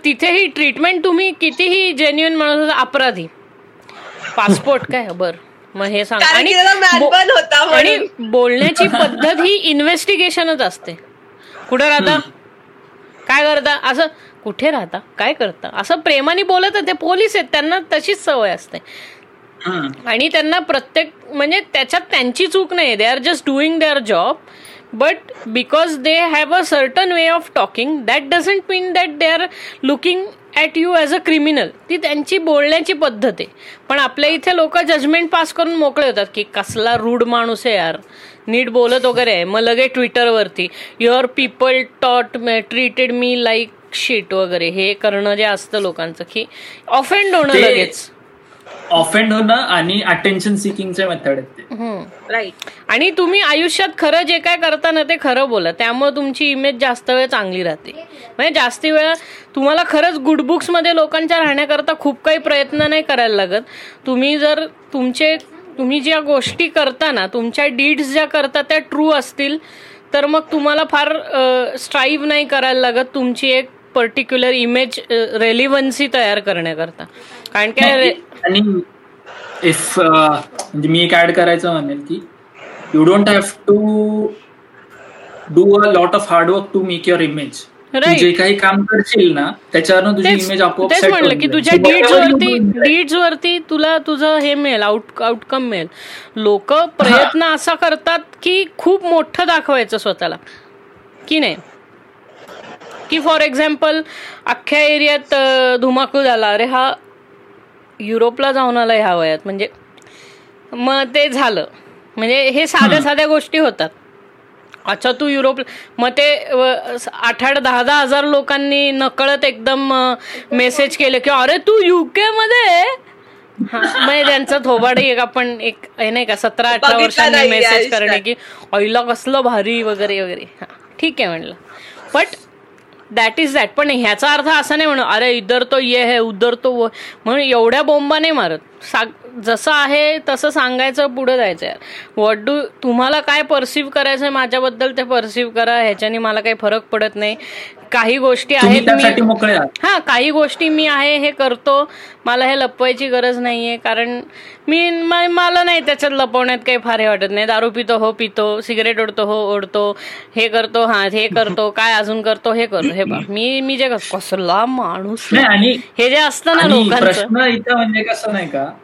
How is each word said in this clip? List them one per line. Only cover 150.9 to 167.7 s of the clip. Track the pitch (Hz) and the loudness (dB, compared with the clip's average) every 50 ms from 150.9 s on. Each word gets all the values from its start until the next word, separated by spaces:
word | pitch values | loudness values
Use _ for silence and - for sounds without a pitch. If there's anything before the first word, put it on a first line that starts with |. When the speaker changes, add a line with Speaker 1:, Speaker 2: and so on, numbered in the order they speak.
| 285 277 277 294 294 294 | 2 2 2 2 2 0
Speaker 1:
हे | 277 294 | 0 -2
करतो, | 285 - 269 254 240 240 - 285 277 277 294 294 - - - - - - - | 0 0 0 0 -2 -2 0 2 2 2 0 -2 -6 -16 -20 -20 -20 -8 -4
मला | - 240 254 262 | -2 0 0 2
हे | 262 277 277 | 0 0 0
लपवायची | 262 254 254 - 254 254 254 226 277 269 | -2 -2 -2 0 0 0 0 -2 -2 -2
गरज | 247 247 247 247 247 240 | 0 0 0 0 -2 -2
नाहीये. | 247 247 233 233 233 233 233 | -4 -4 -4 -4 -4 -6 -6
कारण | 233 - 226 226 220 233 240 240 240 - - - - - - - - _ - | -4 -4 -2 -2 -2 -2 -4 -6 -8 -10 -14 -20 -20 -20 -20 -20 -10 _ -2
मी, | 311 330 339 349 | 0 0 0 0
म-, | 339 330 330 330 339 349 349 349 | -2 -2 -2 0 0 0 0 0
मला | 349 349 349 349 349 349 349 | 0 0 2 2 2 2 2
नाही | 349 349 330 | 2 0 0
त्याच्यात | 277 294 285 277 285 285 277 | 0 -2 -2 0 -2 -2 0
लपवण्यात | 269 262 233 220 254 254 254 254 247 247 | 0 0 0 0 0 0 0 -2 -2 -2
काही | 254 247 240 233 | -2 -2 0 0
फार | 233 226 220 | -2 -2 0
हे | 220 214 | 2 0
वाटत | 208 190 196 196 | 0 0 -2 -2
नाही. | 202 208 214 | -2 -2 0
दारू | 220 226 220 226 233 | 0 0 0 0 -2
पितो | 208 233 233 202 233 220 | -2 -4 -2 -2 0 0
हो | 220 220 | 0 -2
पितो, | 220 226 233 208 190 226 208 214 208 214 | -2 -2 -6 -6 -2 -2 -2 -2 -2 -4
सिगरेट | 220 - 233 214 220 226 226 214 | -6 -4 -2 -2 -2 0 0 -2
ओढतो | 220 214 214 - 214 | -2 -4 -2 -2 -2
हो | 208 214 214 214 196 208 | -2 -2 -2 -2 -2 -2
ओढतो, | 202 196 190 - 208 208 202 202 - - - - - - - - | -4 -4 -4 -2 -2 -2 -2 -4 -6 -12 -18 -18 -18 -18 -6 -2
हे | 226 220 226 | -2 0 0
करतो | 214 226 226 220 - 233 226 | 0 0 -2 0 0 0 2
हा | 226 226 202 196 196 | 2 2 2 0 0
हे | 196 214 214 214 | 0 -2 -2 0
करतो, | 202 226 220 208 180 220 214 208 | 0 0 -2 0 -2 -2 -2 -2
काय | 208 226 220 226 | 0 0 2 2
अजून | 226 214 208 202 220 220 | 2 2 0 -2 -4 -4
करतो | 208 220 220 214 - 233 | -2 -2 -2 -2 -2 -2
हे | 220 233 233 | -2 -2 -2
करतो. | 226 208 175 165 - 170 | -2 -2 -2 -2 -2 -2
हे | 190 196 | -4 -4
बघ, | - - - - - | -4 -6 -6 -8 -8
मी, | 202 214 226 254 262 269 | -6 -4 -4 -2 -2 -4
मी | 269 269 269 | -4 -4 -2
जे | 240 269 262 | -2 -2 -2
कस-, | 240 208 - - - | -4 -4 -6 -8 -10
कसला | 190 - - 190 190 185 170 175 202 226 | -10 -8 -6 -6 -4 -2 0 0 0 0
माणूस | 254 262 247 - 170 170 185 190 202 220 220 - - | 0 -2 -4 -4 -6 -6 -8 -8 -8 -10 -10 -4 0
Speaker 3:
नाही, | 208 262 269 | 2 2 4
आणि | 220 202 202 208 247 247 247 - - - - | 4 4 4 4 2 2 -2 -6 -8 -2 0
Speaker 1:
हे | 233 254 | 0 2
जे | 262 | 2
असतं | 294 302 285 269 - - 330 330 | 2 2 0 -2 -2 0 0 2
ना | 330 | 4
Speaker 3:
आणि | 330 302 302 233 220 | 4 4 4 4 4
Speaker 1:
लोकांचं. | 202 233 247 - | 2 2 2 2
Speaker 3:
प्रश्न | - - 208 202 220 220 247 254 247 | 2 2 0 -2 -2 0 0 2 2
इथं | 233 220 - 240 | 0 -2 -2 0